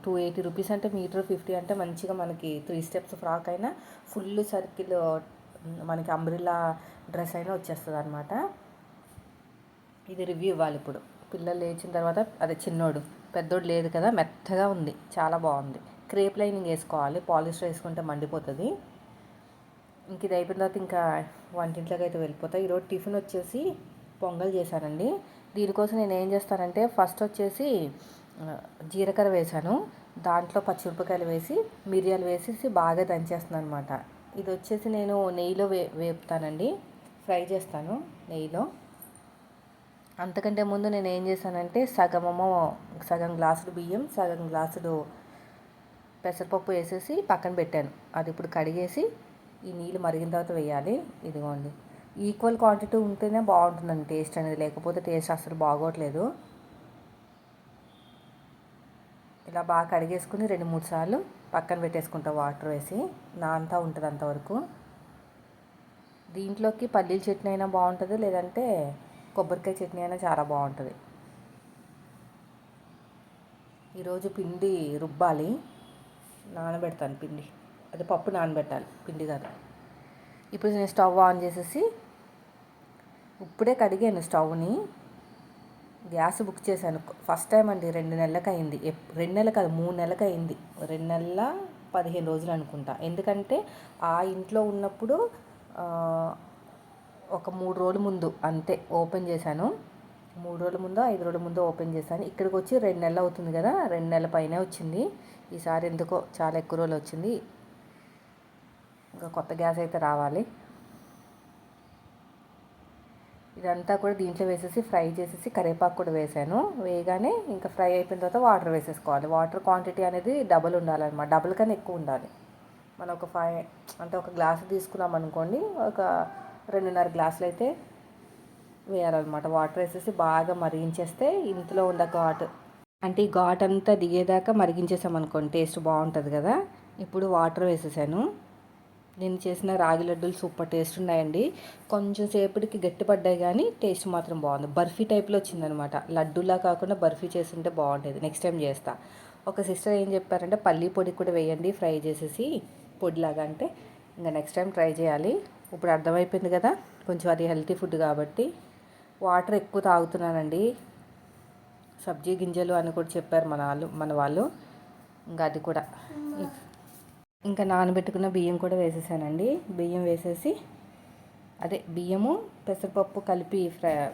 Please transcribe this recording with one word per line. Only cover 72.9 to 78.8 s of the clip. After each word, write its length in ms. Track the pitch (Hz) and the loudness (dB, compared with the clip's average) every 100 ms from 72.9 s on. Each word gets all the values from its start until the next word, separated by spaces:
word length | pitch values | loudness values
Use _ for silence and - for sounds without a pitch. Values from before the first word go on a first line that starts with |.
| - - - - - - - - - - 185 | -20 -20 -20 -20 -20 -20 -20 -20 -20 -20 -12
ఈరోజు 280 | 180 180 190 | -6 -4 -4
పిండి 720 | 196 175 175 196 185 151 147 | -4 -6 0 2 2 0 -4
రుబ్బాలి, 640 | 160 143 175 151 160 262 - - - - - - - - - | -4 4 4 4 0 -2 -6 -20 -20 -20 -20 -20 -20 -20 -14
నానబెడతాను 640 | 170 165 165 170 - 139 139 | -8 -6 -2 -4 -4 -6 -6
పిండి, 280 | 151 147 147 - - - - | -10 -10 -14 -20 -20 -20 -14
అదే 100 | 165 | -8
పప్పు 280 | 170 175 202 | -2 -2 0
నానబెట్టాలి, 540 | 190 165 156 147 135 | 0 0 0 -2 -4